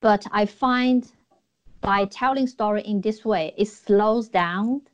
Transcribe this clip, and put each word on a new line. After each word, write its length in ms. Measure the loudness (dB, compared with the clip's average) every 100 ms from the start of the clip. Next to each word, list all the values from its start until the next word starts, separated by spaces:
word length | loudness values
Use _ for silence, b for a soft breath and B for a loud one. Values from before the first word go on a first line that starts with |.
But 260 | 2 0 0
I 160 | -2 -2
find 640 | -2 -2 0 2 0 -2 _ _ _ _ _ -20 -10
by 240 | -2 0 -2
telling 400 | -2 -2 0 -2
story 360 | -2 -2 -2
in 180 | -2 -4
this 240 | -2 -4
way, 300 | -2 -2 -2 -2
it 100 | -4
slows 600 | -4 2 2 4 0 0
down 540 | -2 0 -2 -2 -4 -8